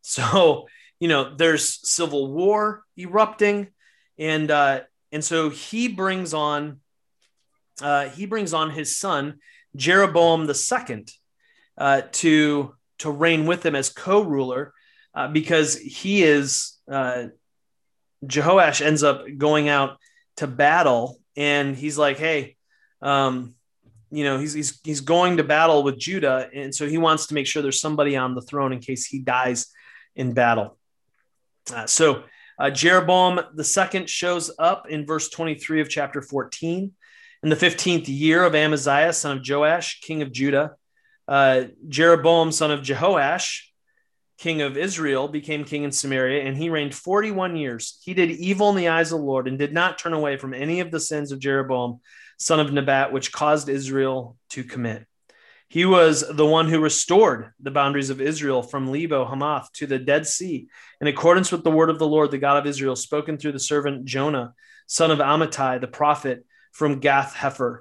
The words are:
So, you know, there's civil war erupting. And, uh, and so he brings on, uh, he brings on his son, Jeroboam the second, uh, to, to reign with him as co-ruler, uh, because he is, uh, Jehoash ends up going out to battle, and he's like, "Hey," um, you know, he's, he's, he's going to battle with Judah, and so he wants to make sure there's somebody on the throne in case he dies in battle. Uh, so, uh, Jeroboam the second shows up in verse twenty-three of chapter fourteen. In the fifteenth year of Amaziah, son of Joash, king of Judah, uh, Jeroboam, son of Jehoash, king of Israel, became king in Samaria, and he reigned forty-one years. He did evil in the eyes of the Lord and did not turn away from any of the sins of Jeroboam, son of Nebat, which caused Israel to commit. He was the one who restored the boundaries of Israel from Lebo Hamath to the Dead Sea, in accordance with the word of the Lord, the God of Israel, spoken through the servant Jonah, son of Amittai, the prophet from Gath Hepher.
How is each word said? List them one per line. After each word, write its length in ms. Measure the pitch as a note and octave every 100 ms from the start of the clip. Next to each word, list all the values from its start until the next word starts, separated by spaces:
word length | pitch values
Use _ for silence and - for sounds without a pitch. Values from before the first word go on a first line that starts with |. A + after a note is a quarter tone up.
So, 640 | - - A#2 F#3+ E3+ C#3 - - _ _
you 80 | E3+
know, 260 | D3 B2+
there's 460 | C#3+ E3 D3+ - - -
civil 440 | - E3 C#3+ C3+
war 520 | D3 F#3+ G#3 G#3+ G#3 _ -
erupting. 720 | F3+ G3+ G#3+ - G#3 G#3 G3+ _ _ _ _ -
And, 320 | D#3 D#3 D3+
uh, 320 | D3 C#3 C3+ - _ _
and 140 | D3+
so 240 | D#3 E3 D#3
he 400 | C#3+ - A3 A#3+
brings 460 | F#3+ F#3+ F#3+ F3
on, 460 | D#3 D3 D3 D3+ C#3 _ _ _ _ _ _ _ _ _ -
uh, 300 | C#3+ C#3+ C#3
he 160 | C3+ G3+
brings 260 | A3 F#3+
on 180 | D#3+ D#3
his 280 | D3+ D3 -
son, 400 | G3+ D3+ C#3+ D3+ _ _ _
Jeroboam 720 | C#3 C3+ F#3+ G3 D#3+ E3+ E3 D#3
the 80 |
second, 560 | C3+ - B3 A#3+ A2 - _ _ _ _ _ _ -
uh, 240 | C#3 C3+ -
to, 600 | - E3 D#3 D3+ D3 C#3 _ _ -
to 120 | D#3
reign 360 | C#3+ E3 D#3+ D#3
with 180 | F3
him 100 | E3+
as 140 | C#3+ B2+
co-ruler, 840 | - F#3 G#3 G3 C#3 B2+ B2+ D3 _ _ _ _
uh, 140 | C#3+ C#3
because 480 | D3+ D#3 E3 D3 -
he 440 | - - F#3+ G3+
is, 560 | D#3+ D3 C#3 - - _ -
uh, 380 | C#3 B2+ B2 A#2 _ _ _ _ _ _ _ _ _
Jehoash 640 | C3+ C#3 D3+ F#3+ D#3+ C#3
ends 180 | D3+ D#3
up 220 | D3 C3+ - C#3+
going 320 | D3+ D3+ D3
out 260 | C#3+ C3+ - _ _ _ -
to 100 | C#3+
battle, 720 | B2 D3 E3+ D3+ A#2+ B2+ - _
and 400 | - D3 C#3+ C#3
he's 220 | C3+ D3 C#3+
like, 220 | C#3+ C#3
"Hey," 380 | D#3+ D3+ C3+ _ _ _ _ _
um, 540 | C#3 C#3 C3+ B2+ A#2+ _ _ _ _ _ _
you 140 | D3+
know, 140 | C#3+ C3+
he's, 140 | D3
he's, 260 | D3+ C#3+ -
he's 160 | D#3 D3
going 380 | C3+ E3+ F3+ F3
to 60 |
battle 380 | D3 D3+ E3 D3+
with 160 | C#3 B2+
Judah, 520 | D#3+ F#3+ D3 C3 B2+
and 200 | C#3 C3+
so 120 | C3+ D3
he 120 | D#3+
wants 300 | E3 D#3 -
to 60 |
make 120 | D3+ C3+
sure 160 | D#3
there's 180 | C#3 C3+
somebody 340 | D#3 D3+ D3
on 200 | C3+ B2+
the 80 | B2+
throne 320 | B2 C#3+ C3+
in 60 | B2+
case 260 | B2 B2+ -
he 140 | C#3
dies 520 | C3 B2+ B2+ B2 - _ - - _
in 200 | - B2+
battle. 420 | A#2+ A#2+ A2+ G2+ _ _ _ _ _ _ _ _ _ -
Uh, 120 | A#3+ F3+
so, 380 | - D#3+ B2+ - - - -
uh, 100 | C#3+
Jeroboam 720 | C#3 E3+ F#3 E3+ F#3 F3+ F3+ -
the 100 | D#3
second 460 | D3 G3 F#3 F#3+ D#3+
shows 400 | - F3 F3 - -
up 280 | E3 G3 -
in 160 | D3+ D3
verse 240 | D#3 -
twenty-three 500 | - E3 D3+ - D#3
of 80 | D3
chapter 320 | D#3 C#3+ C#3+
fourteen. 720 | C3+ C#3 B2+ - E3 F3 G3 _ _ - - _
In 60 | D#3
the 80 | D#3
fifteenth 500 | F3+ E3+ F#3 E3+ D#3
year 380 | C3+ D#3 E3
of 100 | F3+
Amaziah, 600 | D3+ D#3 D3+ C#3 C#3 E3
son 240 | E3 D3+ C3+
of 100 | B2+
Joash, 520 | C#3+ D3+ F3 D#3+ -
king 180 | - D#3
of 100 | C#3
Judah, 420 | B2 C3+ C#3 D3+ - _ _ _ _ -
uh, 380 | C#3 C3+ C3 B2+ _ D#3+
Jeroboam, 640 | C#3 E3 E3 D#3+ E3+ D#3+
son 180 | D3+ D3+
of 100 | D3
Jehoash, 840 | C3 B2 F3 F3+ C#3 F3+ - - - _ _ _ _ _ _ _
king 240 | E3 D#3
of 140 | C#3 C#3
Israel, 520 | F#3 E3+ D3+ C3+ C#3+
became 360 | D3+ D3 D3+
king 200 | C#3+ D3
in 80 | C#3+
Samaria, 500 | C#3 C#3 C3+ C3 C#3+
and 140 | C3+ C3+
he 120 | E3
reigned 260 | D#3 C#3+
forty-one 600 | C#3 F3 G3+ G#3+ F#3+ F#3 E3
years. 420 | C#3 A2+ - -
He 100 | -
did 180 | F3+ E3+
evil 380 | D3+ F3+ G3 G#3
in 60 | G3
the 120 | E3+
eyes 240 | E3 D#3+
of 80 | E3
the 40 |
Lord 240 | C#3+ C3+ B2+
and 100 | C3+
did 140 | C#3+
not 260 | D#3+ F3+ F3+
turn 140 | E3+
away 240 | D#3+ D3 C3+
from 160 | C3+
any 280 | B2+ D3 F3
of 100 | F3+
the 100 | D#3+
sins 320 | - D3+ C#3+
of 60 | C#3
Jeroboam, 600 | C3+ C3+ C3 B2+ A#2+ A#2+ _ - - _
son 220 | - D#3+
of 120 | D3
Nebat, 400 | C#3+ C#3 C3+ C#3
which 200 | C3 -
caused 380 | - D3+ D3+ C#3+
Israel 640 | C#3 C3+ C3+ C3+ C3 A#2 - _
to 140 | -
commit. 420 | B2 B2+ A#2 A2 - _ _ _ _ _ _
He 160 | E3
was 440 | F#3 F#3 D#3+ C#3+ D3
the 180 | D3+ D3+
one 220 | D#3+ D#3+
who 120 | D#3+
restored 720 | D#3 - - F#3 G#3+ A#2 A2 _
the 100 | C3+
boundaries 400 | C#3 C#3 C#3+ C3+
of 100 | C3
Israel 400 | C3+ D#3 D3 B2+
from 300 | A#2+ C#3 C3
Lebo 340 | C#3+ E3 C#3+
Hamath 480 | A#2+ C3+ D3 C#3+ -
to 120 | - C#3+
the 140 | C3+
Dead 260 | C3 D3 D#3
Sea, 400 | - F#3 C#3 - - - _
in 60 | D3
accordance 460 | - E3 F3+ F#3
with 100 | F3
the 80 | E3
word 200 | D#3+ D#3+
of 100 | D#3+
the 80 | D#3
Lord, 240 | D#3 D3
the 60 | C#3
God 180 | C#3+ C#3+
of 100 | C#3+
Israel, 300 | C3+ C3+ B2
spoken 420 | - D3+ D3 D3+
through 140 | D3
the 80 | C#3
servant 440 | - D3 C#3+ C#3
Jonah, 480 | C3 C3 D3 C#3 A#2+ _ _ - -
son 240 | - D#3+
of 80 | D3+
Amittai, 600 | C#3 D3+ D#3+ D#3+ C3 B2+
the 60 | B2
prophet 580 | - D3 D3 C3+ B2 _ _ _
from 260 | - D3+ C3+
Gath 360 | C#3+ C#3 C3+
Hepher. 460 | - C#3 - B2 A#2+